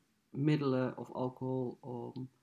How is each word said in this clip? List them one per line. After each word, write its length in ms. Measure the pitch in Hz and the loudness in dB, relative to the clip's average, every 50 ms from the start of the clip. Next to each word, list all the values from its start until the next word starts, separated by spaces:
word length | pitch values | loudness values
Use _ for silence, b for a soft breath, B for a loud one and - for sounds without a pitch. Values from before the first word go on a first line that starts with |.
| _ _ _ _ _ _ - | _ _ _ _ _ _ -2
middelen 640 | 135 143 151 151 147 143 135 131 127 127 123 - - | 2 4 4 4 6 4 4 4 4 2 2 0 -4
of 140 | 120 - | -8 -6
alcohol 640 | - - 127 127 127 - 131 131 131 131 127 120 - - | -4 -2 -2 -2 -2 -4 -4 -2 -2 -2 -2 -4 -6 -8
om 480 | - 127 123 120 120 120 123 127 131 127 _ _ | -10 -8 -8 -8 -8 -8 -8 -8 -10 -10 _ _